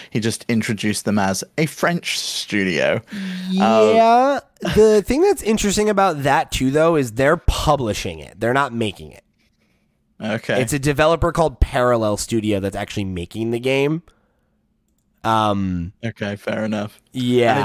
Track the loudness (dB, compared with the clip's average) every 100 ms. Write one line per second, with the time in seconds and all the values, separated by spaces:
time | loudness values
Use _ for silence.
0 | -8 -4 -4 -4 -2 -2 -2 -2 -4 -4
1 | -2 0 0 -2 -6 -4 -4 -2 -4 -2
2 | -4 -8 -6 -8 -4 -2 0 0 0 0
3 | -4 -10 -8 -8 -4 0 4 4 4 6
4 | 6 4 2 0 -6 -10 -2 4 6 4
5 | 2 2 2 2 0 0 0 0 2 2
6 | 2 2 2 2 0 -2 0 4 4 2
7 | 0 0 2 2 0 0 2 0 0 -4
8 | -8 -10 -14 -4 0 0 0 -2 -6 -6
9 | -16 -20 _ _ _ _ _ _ _ _
10 | _ -12 -6 -6 -2 -2 0 -2 0 2
11 | 2 2 0 0 0 2 0 2 2 2
12 | 0 -2 -2 -2 0 -2 -2 -6 -6 -6
13 | -6 -6 -8 -6 -4 -2 0 0 0 -2
14 | -8 _ _ _ _ _ _ _ _ _
15 | _ _ -2 2 2 0 -2 -4 -6 -8
16 | -10 -8 -8 -8 -6 -6 -4 -4 -6 -12
17 | _ -4 0 2 4 2